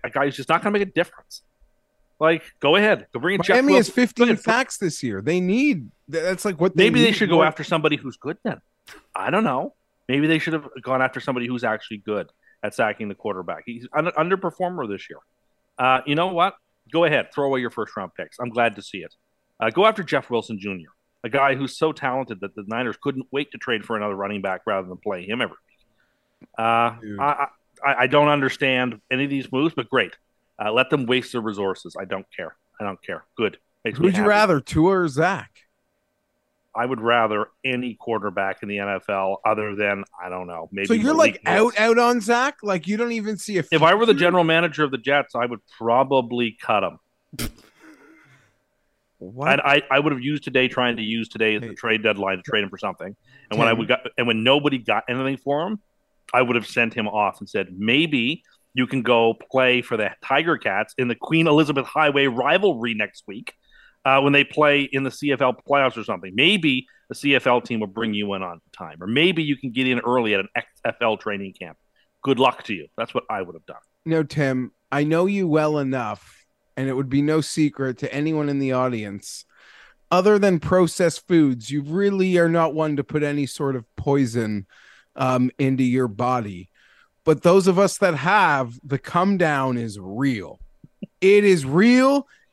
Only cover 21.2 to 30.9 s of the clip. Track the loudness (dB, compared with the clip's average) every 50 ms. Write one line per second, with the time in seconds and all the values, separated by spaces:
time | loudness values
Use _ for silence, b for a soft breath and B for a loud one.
21.2 | -8 -4 0 2 2 2 2 0 -4 -8 -4 -2 -2 -2 -2 -4 -4 -4 -4 -4
22.2 | -4 -6 -10 -10 -10 -12 -12 -12 -10 -8 -6 -4 -4 -6 -6 -4 -6 -6 -6 -6
23.2 | -10 -6 -6 -8 -6 -8 -12 -12 -6 -4 -4 -4 -4 -6 -6 -4 -4 -4 -4 -4
24.2 | -6 -6 -6 -4 -4 -4 -6 -4 -4 -4 -4 -4 -4 -8 -14 -10 _ -8 -8 -8
25.2 | -6 -8 -4 -4 -4 -6 -6 -16 _ _ _ _ _ _ _ _ _ _ _ _
26.2 | _ _ _ _ -20 _ _ -2 0 2 2 2 2 0 -2 -8 -14 -14 -8 -4
27.2 | -2 -2 -2 -2 -4 -8 -8 _ _ _ _ _ -2 0 2 2 2 4 4 4
28.2 | 6 4 4 2 0 -2 -2 -2 -2 0 0 0 0 -2 -4 -10 _ _ -4 -4
29.2 | -2 -2 -4 -6 -6 -4 -2 0 0 0 -2 -4 -6 -2 0 0 0 -2 -6 _
30.2 | _ _ _ _ _ _ _ -8 -6 0 0 0 2 2